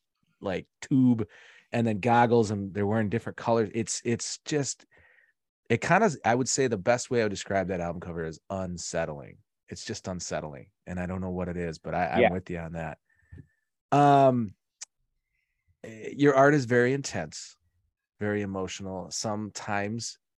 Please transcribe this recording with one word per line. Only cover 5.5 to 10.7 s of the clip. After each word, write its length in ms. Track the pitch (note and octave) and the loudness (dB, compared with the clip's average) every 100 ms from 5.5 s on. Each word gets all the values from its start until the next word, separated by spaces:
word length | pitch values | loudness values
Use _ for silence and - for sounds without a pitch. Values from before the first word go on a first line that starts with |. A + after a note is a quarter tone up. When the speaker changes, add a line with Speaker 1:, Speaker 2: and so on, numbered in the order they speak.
| _ - | _ -2
Speaker 1:
it 100 | A#2 | 0
kinda, 300 | - F3+ A3 C#3 | 4 4 4 2
I 100 | - | 0
would 140 | A#2+ B2+ | 2 0
say 180 | - C3 | 0 0
the 100 | A2 | 0
best 340 | F2+ A#2+ - | 0 0 0
way 100 | B2 | 0
I 40 | |
would 60 | G#2+ | 0
describe 380 | F#2+ - G2 F2+ | -2 -4 -2 0
that 120 | F#2 | -2
album 200 | E2+ E2+ | -4 -6
cover 240 | F2 E2+ D#2+ | -8 -8 -8
is 120 | D#2 - | -10 -8
unsettling. 880 | F#2+ F#2 F2 - E2+ E2 D2 A#1+ G1+ _ _ - | -6 -6 -8 -6 -4 -4 -6 -14 -20 _ _ -18
It's 160 | - | -14
just 240 | - G#2+ - | -10 -10 -8
unsettling, 580 | F2+ - D#2+ D#2 C#2+ - | -8 -6 -6 -8 -12 -18